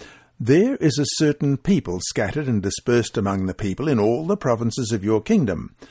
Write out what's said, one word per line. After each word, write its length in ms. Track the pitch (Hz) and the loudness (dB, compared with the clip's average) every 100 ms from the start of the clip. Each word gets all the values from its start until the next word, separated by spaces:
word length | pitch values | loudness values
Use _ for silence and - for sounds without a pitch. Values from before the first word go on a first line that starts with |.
| - - _ - | -20 -20 _ -4
"There 380 | 113 156 247 277 | 2 4 4 2
is 200 | 160 127 | 0 0
a 180 | 139 - | -2 0
certain 400 | 151 143 143 139 | 0 2 0 0
people 420 | - 185 - 87 | 0 0 0 -6
scattered 460 | - - 98 143 139 | -4 -4 -4 -2 -2
and 160 | 107 | 0
dispersed 540 | 95 - - 120 107 - | -2 -2 2 2 2 -2
among 300 | 98 98 95 | -2 0 -2
the 80 | |
people 340 | - 101 92 151 | -4 -4 -2 0
in 100 | 120 | 2
all 280 | 104 123 165 | 2 0 -2
the 100 | 202 | -2
provinces 560 | 135 113 117 139 113 | 0 0 -2 -4 -4
of 100 | 110 | -2
your 180 | 101 110 | 0 0
kingdom. 540 | - 220 113 85 - - - | 2 2 2 -2 -8 -16 -20